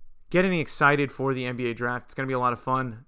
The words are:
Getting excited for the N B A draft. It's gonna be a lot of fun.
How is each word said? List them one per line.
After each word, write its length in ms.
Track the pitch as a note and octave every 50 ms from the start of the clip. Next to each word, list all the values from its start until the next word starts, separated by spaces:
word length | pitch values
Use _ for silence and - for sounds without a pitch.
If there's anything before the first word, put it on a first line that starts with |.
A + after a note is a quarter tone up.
| - - - - - -
Getting 240 | - F3+ F#3 F#3+ F3+
excited 580 | E3 C3+ - - - D#3 C#3+ D3 C#3+ C#3+ C3
for 220 | - - C3+ C3+ C3
the 120 | C3 B2+
N 120 | B2 B2 A#2
B 140 | B2 A#2
A 20 | A2+
draft. 320 | G2+ A#2+ B2 B2 A#2+ -
It's 80 | - -
gonna 140 | - C3+ C3
be 80 | C3
a 40 | B2
lot 140 | B2 B2 A#2+
of 60 | A#2
fun. 440 | - C3 C3 C3 C3 B2 A2 A#2 C#3